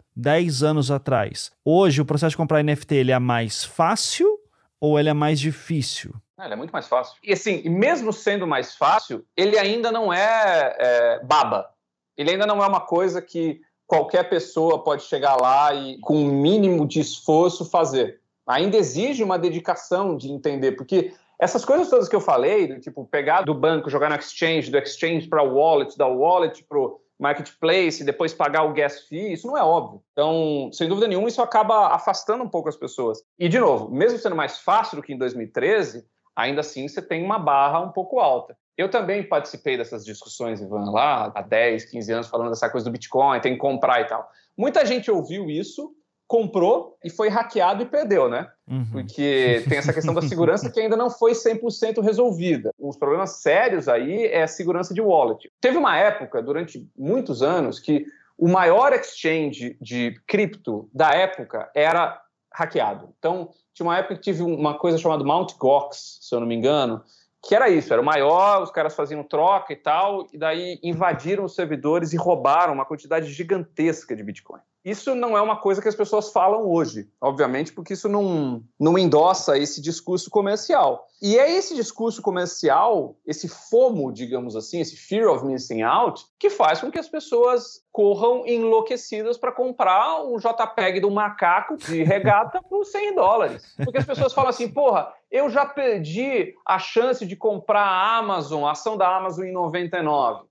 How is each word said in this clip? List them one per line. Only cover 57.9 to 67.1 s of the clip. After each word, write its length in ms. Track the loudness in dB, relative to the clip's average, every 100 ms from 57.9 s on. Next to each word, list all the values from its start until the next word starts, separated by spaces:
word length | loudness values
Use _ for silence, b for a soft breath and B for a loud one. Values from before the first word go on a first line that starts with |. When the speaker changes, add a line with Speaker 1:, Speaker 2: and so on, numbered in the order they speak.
| 0 -2 B B 0
Speaker 2:
o 100 | 2
maior 460 | 4 6 6 6
exchange 840 | 2 0 -6 -2 0 -2 -6 -10 -12
de 380 | -8 -4 -4 -6 -2
cripto 640 | 0 0 -4 -8 -8 -8
da 180 | 0 2
época 580 | 4 2 -2 -10 -10 -6 0
era 460 | 2 2 0 -4 _ _ _
hackeado. 600 | -8 -4 -2 -2 -4 -12 _
Então, 300 | -4 -4 -8 b _
tinha 120 | -8 -2
uma 120 | -2
época 180 | -2 -6
que 60 |
tive 200 | -4 -4
uma 360 | -2 -2 -2 0
coisa 200 | 0 0
chamada 260 | 0 0
Mount 320 | 0 0 -2 -2
Gox, 640 | 2 4 2 -8 -18 -20
se 120 | -6
eu 60 | -4
não 80 | -2
me 80 | -2
engano, 480 | 0 2 0 -4 b